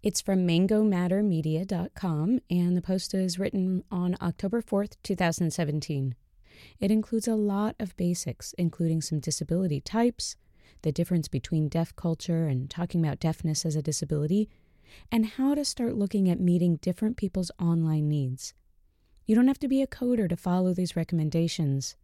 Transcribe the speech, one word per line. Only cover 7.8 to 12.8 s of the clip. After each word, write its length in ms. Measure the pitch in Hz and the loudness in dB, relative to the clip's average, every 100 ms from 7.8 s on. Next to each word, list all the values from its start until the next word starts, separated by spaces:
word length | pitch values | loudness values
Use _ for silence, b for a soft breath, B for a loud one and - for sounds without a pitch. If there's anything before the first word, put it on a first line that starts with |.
of 160 | 196 - | -10 -2
basics, 580 | 175 175 - - - - | -2 -2 -4 -8 -12 -2
including 440 | 170 - 165 160 | -2 0 0 0
some 200 | 151 156 | -2 -4
disability 600 | 147 156 151 175 185 143 | -2 -4 -2 0 0 -2
types, 560 | - 220 240 - - - b b b b | -2 2 2 0 -10 -10 b b b b
the 100 | 160 | -4
difference 360 | 147 170 175 156 | -2 2 0 0
between 400 | 131 - 160 151 | -4 0 0 0
deaf 280 | 165 165 - | 0 -2 -4
culture 500 | 170 160 - 165 160 | -4 -2 -2 0 0
and 240 | 127 135 | 0 -4
talking 340 | - | -6